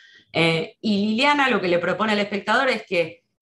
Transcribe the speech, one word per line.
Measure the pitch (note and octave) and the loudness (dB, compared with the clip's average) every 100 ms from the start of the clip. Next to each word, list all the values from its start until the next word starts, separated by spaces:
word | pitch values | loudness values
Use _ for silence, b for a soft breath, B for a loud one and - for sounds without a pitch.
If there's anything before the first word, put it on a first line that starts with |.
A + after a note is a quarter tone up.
| B B B | B B B
Eh, | - E3 E3 - - | 0 2 0 -4 -6
y | A3 G3+ G#3+ | -2 0 0
Liliana | A3 C#4+ D4 C4 | 0 2 2 2
lo | G3+ | 0
que | F3 | 0
le | E3+ | 0
propone | E3+ F3 A3 | 0 -2 0
al | G#3 | 0
espectador | G3+ G3+ G#3 A#3 C4+ | -2 -4 0 0 0
es | A3 - | -2 -2
que | F3 D#3+ - _ _ | -2 -2 -8 _ _